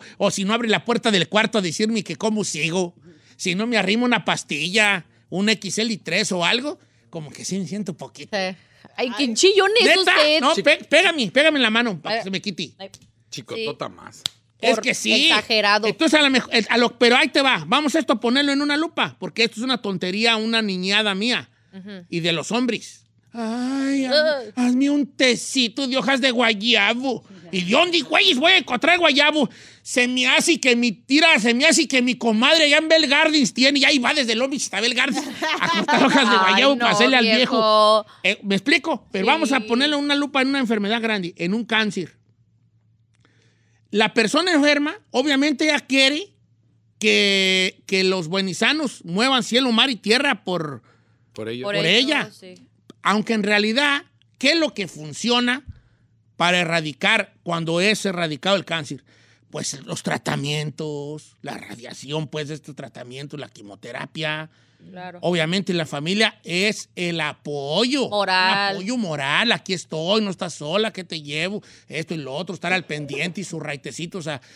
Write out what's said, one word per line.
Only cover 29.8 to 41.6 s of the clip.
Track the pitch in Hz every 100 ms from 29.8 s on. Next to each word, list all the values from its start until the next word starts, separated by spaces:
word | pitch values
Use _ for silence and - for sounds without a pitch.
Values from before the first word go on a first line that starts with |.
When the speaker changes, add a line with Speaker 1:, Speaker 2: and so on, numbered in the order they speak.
Speaker 1:
Se | - - 247
me | 254 254
hace | 302 - 320
que | 262 240
mi, | 240
tira, | 185 - 277 330 302
se | 220
me | 233 302
hace | 311 302
que | 262
mi | 247 254
comadre | 233 214 262 330
allá | 294 294
en | 311
Bell | 320 302
Gardens | 285 320 311 220
tiene, | - 262 285
y | 294
ahí | 294
va | 240 302
desde | 233
Long | 220 269
Beach | 277
hasta | - 190
Bell | 226 240
Gardens | 269 269 285 - 214 208
a | 185
cortar | 330 - -
hojas | - - 233
de | 202
Speaker 2:
Ay, | 190
Speaker 1:
guayabo | 190 269 269
Speaker 2:
no, |
Speaker 1:
para | 240
hacerle | 208 247 262
al | 226
viejo. | 226
Speaker 2:
viejo. | 247 240 220 214 214 214 208 -
Speaker 1:
Eh, | 185 208
¿me | 202 196
explico? | 269 330 330 262 -
Pero | 196 208
vamos | 320 294
a | 269
Speaker 2:
Sí. | 220
Speaker 1:
ponerle | 233 294 285
una | 285 285
lupa | 285 277
en | 262
una | 277
enfermedad | 240 220 202 233
grande, | 220 214 175 -
en | 170
un | 214